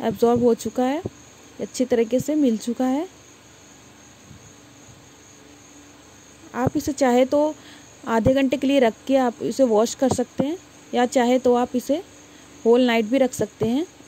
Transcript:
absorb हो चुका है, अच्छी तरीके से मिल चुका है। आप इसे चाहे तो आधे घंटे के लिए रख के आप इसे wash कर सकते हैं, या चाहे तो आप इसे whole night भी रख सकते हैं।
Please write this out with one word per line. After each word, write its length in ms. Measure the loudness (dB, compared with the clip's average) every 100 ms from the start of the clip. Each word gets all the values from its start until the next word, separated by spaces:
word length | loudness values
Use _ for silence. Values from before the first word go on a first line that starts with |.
absorb 420 | -8 0 0 2
हो 120 | 0
चुका 300 | -2 -4 -4
है, 180 | -4 -4 -8 -16 -20 -20 -20 -14
अच्छी 240 | -10 -6
तरीके 360 | -2 0 0 -2
से 140 | -2
मिल 220 | 0 0 0
चुका 300 | -4 -4 -2
है। 200 | -2 -6 -12 -20 -20 -20 -20 -20 -20 -20 -20 -20 -20 -20 -20 -20 -20 -20 -20 -20 -20 -20 -20 -20 -20 -20 -20 -20 -20 -20 -20 -20 -20 -20 -20 -14
आप 220 | -6 -4 -4
इसे 160 | -6
चाहे 320 | -2 2 4
तो 300 | 2 2 0 -4 -16 -20 -20 -14 -4
आधे 240 | 0 2
घंटे 220 | 2 0 0
के 100 | 0
लिए 120 | 2
रख 140 | 2 0 -2
के 100 | 0
आप 260 | 0 -4
इसे 220 | -6 0
wash 300 | 2 2 0
कर 180 | 0 -2
सकते 320 | -2 -4 -4
हैं, 120 | -6 -6 -14 -20 -6
या 120 | -2 0
चाहे 320 | 0 2 2
तो 160 | 2
आप 220 | 0 0 -4
इसे 260 | -2 -4 -6 -20 -20 -20 -20 -4
whole 180 | 2 4
night 220 | 4 2
भी 140 | 0 0
रख 140 | 0
सकते 340 | -2 -8 -4 -2
हैं। 200 | -2 -4 -10